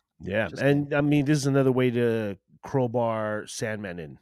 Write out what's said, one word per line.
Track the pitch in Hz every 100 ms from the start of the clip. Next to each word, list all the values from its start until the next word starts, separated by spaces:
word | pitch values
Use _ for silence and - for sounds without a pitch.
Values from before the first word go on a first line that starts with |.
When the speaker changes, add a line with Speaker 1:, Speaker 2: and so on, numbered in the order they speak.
| _ _
Speaker 1:
Yeah, | 87 104 107
Speaker 2:
Just | -
Speaker 1:
and, | 139 143 143
Speaker 2:
saying. |
Speaker 1:
I | 147
mean, | 147 147 139
this | 151
is | 139
another | 139 131
way | 127 127
to | 117 120 113 107 92 _ _
crowbar | - 135 123 120 117 110 107 107 69
Sandman | - 113 107 98 87
in. | 76 64